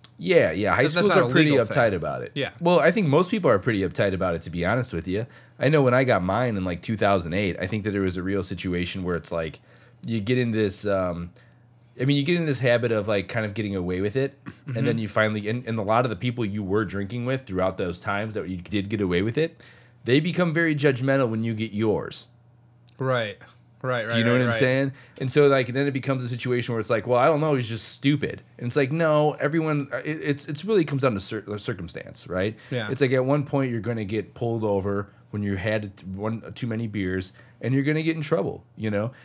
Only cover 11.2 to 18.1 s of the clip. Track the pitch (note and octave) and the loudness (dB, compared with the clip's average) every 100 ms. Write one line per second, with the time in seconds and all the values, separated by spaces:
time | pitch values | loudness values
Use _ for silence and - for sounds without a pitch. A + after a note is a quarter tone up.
11.2 | F2 - - _ _ _ _ - C3+ C#3+ | -8 -14 -20 _ _ _ _ -4 0 2
12.2 | C#3+ F3 D#3+ A#2+ B2 A#2+ A#2 A2 G2+ G#2 | 2 0 0 0 4 4 2 0 0 -2
13.2 | F#2+ A#2 G#2+ G#2 G#2 G2 F2 F2+ G2+ C3 | 0 -4 -4 -4 -4 -2 -2 -2 -2 0
14.2 | C3+ - - - - A#2+ C3 A2+ G#2+ A2+ | -4 -6 -18 -16 -8 -2 0 0 -2 2
15.2 | G#2+ G#2+ G2+ B2 A#2+ A2+ G2+ A2+ B2+ - | 2 0 -2 -4 -4 -4 0 2 2 -2
16.2 | B2 A#2 G#2 G#2 F#2+ G#2 F#2+ G2 G2 A#2+ | -4 -2 -4 -4 0 0 0 -4 -6 -6
17.2 | B2 C3 C3 F#2 F#2 F#2 F2+ F2 - | -4 -4 -4 0 0 0 -4 -4 -4